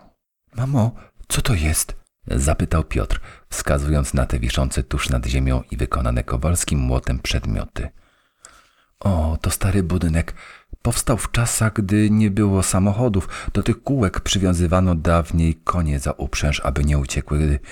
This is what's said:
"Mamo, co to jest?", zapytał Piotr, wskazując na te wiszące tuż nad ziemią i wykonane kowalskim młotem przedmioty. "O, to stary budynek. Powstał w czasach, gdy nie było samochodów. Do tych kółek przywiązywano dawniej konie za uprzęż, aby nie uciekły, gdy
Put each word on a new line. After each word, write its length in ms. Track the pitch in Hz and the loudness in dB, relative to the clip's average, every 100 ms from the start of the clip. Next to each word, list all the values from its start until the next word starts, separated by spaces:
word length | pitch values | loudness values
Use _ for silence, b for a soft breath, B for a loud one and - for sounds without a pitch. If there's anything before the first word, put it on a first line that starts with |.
| - _ _ _ _ 117 | -12 _ _ _ _ -6
"Mamo, 360 | 131 139 117 B B - - | -2 0 0 B B -20 -6
co 140 | - | -2
to 120 | - | 0
jest?", 420 | 92 76 78 - - - _ - | 0 0 0 -4 -8 -16 _ -4
zapytał 560 | 62 71 78 87 80 | 0 0 0 0 0
Piotr, 360 | - - - - B B B | 0 -4 -2 -2 B B B
wskazując 640 | - - 71 71 73 67 | -6 -2 0 2 0 0
na 120 | 67 62 | 0 0
te 140 | 62 | 0
wiszące 440 | 58 - 67 - | 0 0 -2 -2
tuż 260 | - 71 - | -4 -4 -2
nad 160 | 64 60 | -2 0
ziemią 380 | 65 65 64 - | 0 2 0 -2
i 60 | - | -4
wykonane 460 | 64 - - - | -2 0 0 -2
kowalskim 560 | - 62 80 87 - 73 | -2 -2 0 0 0 0
młotem 400 | 64 64 - 64 | 0 0 0 -4
przedmioty. 680 | - 62 - 50 - - - b b b b b b b b b b _ | -2 -4 -2 -4 -4 -8 -8 b b b b b b b b b b _
"O, 380 | 101 87 78 82 | -2 0 0 -2
to 80 | 92 | -2
stary 340 | - 101 101 | 0 0 2
budynek. 500 | 85 90 85 80 - - B B B - | 0 0 2 0 -2 -8 B B B -6
Powstał 360 | 117 - - 113 | -4 -2 0 -2
w 140 | - | 0
czasach, 420 | 120 120 - 110 | -2 -2 0 0
gdy 360 | - 95 104 107 | 0 2 2 4
nie 220 | 107 107 | 4 4
było 320 | 98 104 95 | 2 2 2
samochodów. 680 | 90 98 101 98 127 98 - B B | 2 2 2 2 2 0 -2 B B
Do 100 | 104 | -2
tych 200 | - 110 | 0 -2
kółek 360 | - 139 92 - | 0 0 2 0
przywiązywano 760 | - 101 92 85 87 92 92 82 | -2 0 2 2 4 4 4 2
dawniej 600 | 85 85 80 80 82 80 | 2 2 2 2 2 0
konie 440 | - 90 80 71 | -2 -2 0 -2
za 120 | 76 | -4
uprzęż, 500 | - 67 - 73 71 | -6 -6 -2 0 0
aby 220 | - 69 71 | -2 0 2
nie 120 | 73 | 0
uciekły, 420 | 67 71 - 73 | 0 -4 -2 0
gdy 200 | 78 71 B | 2 0 B